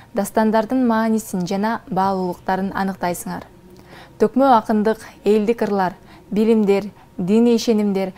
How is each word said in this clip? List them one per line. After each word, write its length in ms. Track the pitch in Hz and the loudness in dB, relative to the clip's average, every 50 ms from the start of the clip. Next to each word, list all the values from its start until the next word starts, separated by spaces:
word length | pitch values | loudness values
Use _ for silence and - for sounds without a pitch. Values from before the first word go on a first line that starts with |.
| - - - | -18 -10 -6
дастандардын 720 | - 202 - - 220 220 220 208 220 220 214 262 262 254 | -6 -4 -2 0 0 2 2 2 0 0 0 0 0 0
маанисин 580 | 233 226 220 220 226 220 220 - - - 185 180 | 0 0 0 0 0 -2 -2 -4 -4 -6 -6 -4
жана 360 | 170 202 196 208 220 233 - - | -4 -4 -2 -2 -4 -4 -6 -8
баалуулуктарын 880 | - 214 185 190 196 196 185 185 180 175 - - - 190 185 196 196 - | -6 -2 0 0 0 0 -2 -4 -4 -6 -6 -4 -4 -4 -2 -4 -4 -4
аныктайсыңар. 720 | - 190 185 185 - 190 175 175 - - 175 175 170 - - - - - - - - - - - - - - - | -4 -4 -4 -4 -4 -4 -4 -4 -6 -8 -10 -10 -10 -12 -16 -20 -20 -20 -20 -20 -20 -20 -20 -20 -20 -20 -10 -4
Төкмө 380 | - 214 214 - 247 269 277 247 | -2 -2 0 2 2 4 6 4
акындык, 480 | 220 214 - 220 208 208 220 220 - - - - - - | 4 2 2 0 0 0 0 -2 -4 -6 -20 -12 -4 0
элдик 380 | 202 214 220 208 202 233 233 | 2 2 2 2 0 -2 -2
ырлар, 320 | 226 202 202 196 185 175 - - - - - - - - | -2 -2 0 0 -2 -2 -4 -8 -18 -20 -20 -20 -12 -4
билимдер, 580 | 196 208 220 220 233 220 208 196 196 196 202 202 - - - - - - | -2 0 2 2 4 2 4 2 2 0 0 -6 -12 -16 -20 -16 -10 -6
диний 380 | 180 175 208 226 233 240 233 | -2 0 2 4 4 4 2
ишенимдер 580 | 220 - 247 220 214 208 202 196 190 190 185 - | 2 2 0 0 0 0 0 -2 -2 -4 -6 -8